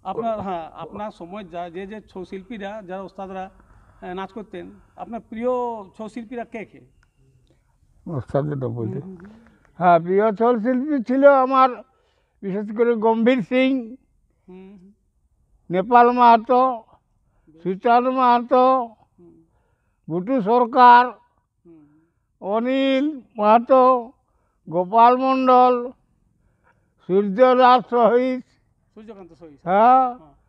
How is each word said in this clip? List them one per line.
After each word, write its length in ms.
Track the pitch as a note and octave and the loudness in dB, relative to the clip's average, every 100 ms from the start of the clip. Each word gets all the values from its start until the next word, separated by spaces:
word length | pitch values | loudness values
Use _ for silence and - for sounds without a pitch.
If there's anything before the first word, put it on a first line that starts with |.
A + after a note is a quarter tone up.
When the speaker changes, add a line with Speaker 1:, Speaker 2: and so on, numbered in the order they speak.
| F#3 | -12
Speaker 1:
আপনার, 300 | F#3+ A#3 G#3+ G3 | -10 -8 -8 -8
হ্যাঁ, 200 | F3 D#3+ - | -10 -12 -18
আপনার 280 | D#3+ G3+ G#3+ | -18 -14 -16
সময় 320 | - E3+ G3+ F#3 | -16 -18 -16 -16
যা, 80 | E3+ F3 | -14 -14
যে, 140 | E3+ G3 | -14 -16
যে 60 | G#3+ - | -18 -18
ছৌ 100 | F#3+ F3+ | -18 -16
শিল্পীরা, 400 | F#3+ F#3 A#3 G3+ G#3+ F#3 | -16 -16 -16 -14 -16 -16
যারা 160 | F#3 | -14
ওস্তাদরা, 400 | F#3+ - F#3+ F#3+ F#3+ | -16 -16 -16 -14 -16
আহ, 680 | _ _ _ _ _ F#3+ F#3 | _ _ _ _ _ -16 -12
নাচ 120 | F#3+ - | -12 -14
করতেন, 280 | G#3 F3 F3 G3+ _ _ | -18 -18 -18 -20 _ _
আপনার 180 | - A3+ A3 | -16 -16 -16
প্রিয় 220 | A3 A#3+ B3 B3 A3+ F#3+ _ | -8 -6 -4 -6 -10 -18 _
ছৌ 120 | A3 | -16
শিল্পীরা 380 | B3 A3 B3 A#3 | -16 -16 -16 -14
কে 100 | A#3 G3 | -16 -18
কে? 160 | C3+ B2+ _ _ _ _ _ _ _ _ _ _ _ - | -20 _ _ _ _ _ _ _ _ _ _ _ _ -12
Speaker 2:
ওস্তাদ 380 | D3+ - C#3+ D3 | -12 -6 -6 -6
যেটা 180 | C#3+ B2+ | -8 -10
বলছে। 320 | A#2+ A2+ - | -8 -10 -10
Speaker 1:
হুম, 160 | F#3+ F#3 | -14 -20
হুম, 20 | |
হুম। 140 | G3 - _ _ _ _ | -20 -20 _ _ _ _
Speaker 2:
হ্যাঁ, 180 | F3 E3+ | 0 0
প্রিয় 260 | E3+ F#3+ A3 G3 | 0 -2 -2 0
ছৌ 120 | A#3 B3 | -2 -2
শিল্পী 340 | G#3+ B3+ C#4+ C#4+ A3 | -2 -4 -4 -6 -4
ছিল 140 | C4 C#4+ C#4 C4 | 2 4 4 2
আমার 240 | C4+ C4 A3+ - _ _ _ _ _ | 0 0 -2 -18 _ _ _ _ _
বিশেষ 240 | G3+ F#3+ G#3+ A3 | -10 -8 -8 -4
করে 140 | A#3 A#3 A3 | -2 0 0
গম্ভীর 340 | A3+ A3+ C4 F3+ | 0 0 0 -2
সিং, 180 | B3+ C4 C4+ A3+ B3+ _ _ _ _ _ | -2 0 -2 -8 -20 _ _ _ _ _
Speaker 1:
হুম, 240 | F#3 F#3+ G3+ | -20 -20 -20
হুম। 120 | F#3+ G#3 _ _ _ _ _ _ _ | -20 _ _ _ _ _ _ _ _
Speaker 2:
নেপাল 380 | F3 G3 A#3+ A#3+ B3 | -6 2 4 4 4
মাহাতো, 440 | A#3+ A#3 A3+ B3 C4 A#3 _ _ _ _ _ _ _ | 4 4 4 2 2 -2 _ _ _ _ _ _ _
Speaker 1:
বেশ। 140 | _ | _
Speaker 2:
সুচাঁদ 440 | F3 F#3+ A#3+ A#3+ B3+ C4 | -8 -4 2 2 2 0
মাহাতো, 480 | B3+ A#3+ A#3+ B3+ B3+ C4 A#3 A3 _ _ | 2 0 2 2 2 2 -4 _ _ _
Speaker 1:
হুম। 180 | - _ _ _ _ _ _ _ - | -20 _ _ _ _ _ _ _ -10
Speaker 2:
বুটু 280 | D#3+ F#3 C4+ F#3+ | -8 -4 -4 0
সরকার, 540 | A#3+ A#3 B3+ B3 A#3+ B3 G#3+ _ _ _ _ F3 | 0 0 6 8 8 4 -6 _ _ _ _ _
Speaker 1:
হুম। 200 | E3 D3 D3+ D#3+ _ _ _ | -20 _ _ _ _ _ _
Speaker 2:
অনিল 640 | F3+ G#3+ B3 C4+ C4+ C4+ D4 D4 - - | -6 -4 -2 -2 0 0 -2 -6 -16 -4
মাহাতো, 440 | G#3 A3+ A#3 C4 B3+ B3+ A#3 _ _ _ _ _ - | 2 2 4 4 4 2 -4 _ _ _ _ _ -8
গোপাল 460 | D#3+ F3+ A3+ A#3 B3+ | -6 -2 4 4 4
মণ্ডল, 520 | C4 C4 B3+ B3+ B3 B3 A#3+ - _ _ _ _ _ _ _ _ _ _ | 0 0 2 4 4 0 -6 -16 _ _ _ _ _ _ _ _ _ _
সূর্য 360 | - F#3 G#3 F#3+ B3+ B3+ | -4 -2 -2 2 4 6
দাস 220 | B3 B3+ - | 6 4 2
সহিত। 520 | A#3+ A3+ A#3+ B3+ B3+ - _ _ _ _ | 0 2 2 -2 -6 -12 _ _ _ _
Speaker 1:
সূর্যকান্ত 380 | - A3 G3 F3 _ | -20 -20 -20 -20 _
সহিত। 180 | D#3+ C#3 E3+ | -20 -14 -2
Speaker 2:
হ্যাঁ। 380 | G3 A3+ B3+ C4 B3 | 2 4 4 2 -6
Speaker 1:
হ্যাঁ। 160 | D3+ _ | -20 _